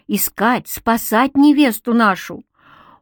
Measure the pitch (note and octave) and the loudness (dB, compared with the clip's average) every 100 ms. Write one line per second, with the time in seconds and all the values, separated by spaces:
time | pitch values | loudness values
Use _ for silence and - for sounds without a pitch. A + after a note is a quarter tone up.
0 | - G3+ - - A3 A3+ - - - A#3 | -6 -6 -4 -4 -2 -2 -6 -8 -4 -4
1 | - A3 C4+ C#4 D4 C#4+ C#4 G#3+ A#3+ A#3 | -2 -2 0 4 4 4 2 0 -2 0
2 | G#3+ F3+ - - - _ _ _ _ _ | 0 -2 -8 -18 -20 _ _ _ _ _